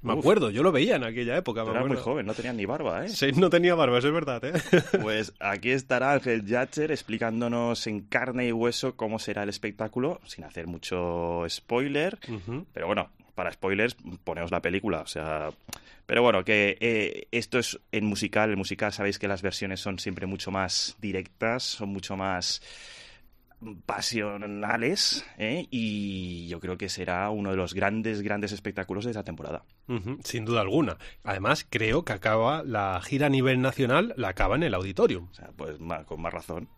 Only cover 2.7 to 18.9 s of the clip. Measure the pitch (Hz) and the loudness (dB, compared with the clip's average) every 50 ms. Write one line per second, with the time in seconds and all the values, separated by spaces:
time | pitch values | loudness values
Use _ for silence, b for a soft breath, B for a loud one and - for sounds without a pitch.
2.7 | 123 156 160 120 82 90 139 196 226 - - 139 135 135 190 175 165 170 175 175 | -2 -2 -2 -2 -2 -2 -4 -4 -2 0 2 2 4 6 6 6 6 6 6 6
3.7 | 180 165 156 127 123 123 123 143 151 170 160 139 127 117 110 131 165 170 - - | 6 6 6 6 6 4 4 4 2 2 0 -2 -4 -4 -4 -2 -2 -2 0 4
4.7 | - 175 - - - 190 139 110 110 107 110 - - _ - 101 98 101 90 117 | 4 4 4 4 0 0 2 2 0 0 0 -2 -6 _ -2 -2 -2 0 2 2
5.7 | 127 135 127 131 131 123 123 135 143 135 127 127 117 113 107 98 113 123 131 139 | 2 2 2 0 0 2 4 4 4 4 4 2 0 0 2 0 0 0 0 0
6.7 | - 147 151 156 156 131 - - 107 110 117 113 113 113 120 120 117 120 120 117 | 0 -2 0 0 0 -2 -2 -4 -4 -2 -2 0 0 0 -2 0 0 0 0 0
7.7 | 117 - - 113 107 104 98 - - 123 123 127 123 127 123 120 113 113 113 120 | 0 -2 -2 -4 -4 -6 -6 -2 -2 -2 -2 0 -2 -2 0 0 2 2 2 2
8.7 | 117 - - 135 127 _ 113 110 107 113 - - 104 104 101 101 104 - - 107 | 2 2 -2 -2 -2 _ -4 -2 -2 -4 -4 -4 -4 -2 -2 -4 -4 -4 -6 -8
9.7 | 101 - 110 110 - 127 123 151 175 - - - - - 82 76 - - 85 85 | -4 -4 -6 -4 -2 0 0 0 0 -4 -10 -18 -16 -16 -16 -14 -10 -10 -8 -8
10.7 | 87 - - - - 90 87 87 85 85 85 85 85 85 85 85 - - - _ | -8 -8 -6 -4 -2 0 0 0 0 0 0 0 0 0 -2 -2 -4 -8 -6 _
11.7 | 117 120 135 143 139 143 156 185 - - - - 117 107 90 98 117 139 180 _ | 0 0 0 0 0 0 0 -2 -4 -6 -10 -8 -8 -8 -6 -6 -8 -8 -8 _
12.7 | _ - 85 85 104 104 90 - _ _ - _ _ - 90 87 85 - - 95 | _ -6 -2 0 0 0 0 -4 _ _ -20 _ _ -4 -4 -4 -4 -2 -2 0
13.7 | 98 98 110 120 123 _ - - - 87 _ - 82 80 85 85 92 85 - 87 | 2 2 2 0 0 _ -12 -14 -14 -12 _ -6 -4 -4 -2 -2 -2 0 0 0
14.7 | 90 95 98 110 87 78 - - - 78 78 78 78 76 76 76 73 _ _ - | 0 0 0 0 0 0 -2 -4 -6 -6 -4 -2 -2 -2 -2 -4 -8 _ _ -16
15.7 | B B B B B B B _ - 113 120 123 110 95 92 - 110 104 104 101 | B B B B B B B _ 2 6 6 6 6 4 4 4 4 6 6 4
16.7 | 98 - - 117 117 110 104 90 - - - _ - 117 113 - - 127 117 - | 4 2 2 2 2 2 2 0 -2 -6 -10 _ -2 -2 -2 2 0 0 0 0
17.7 | - - _ _ - 110 104 107 101 101 107 98 - 107 107 110 104 98 95 92 | -4 -8 _ _ -2 0 0 2 0 0 -2 0 2 4 4 4 2 0 -2 -4
18.7 | 98 - - 104 | -2 -2 -2 -2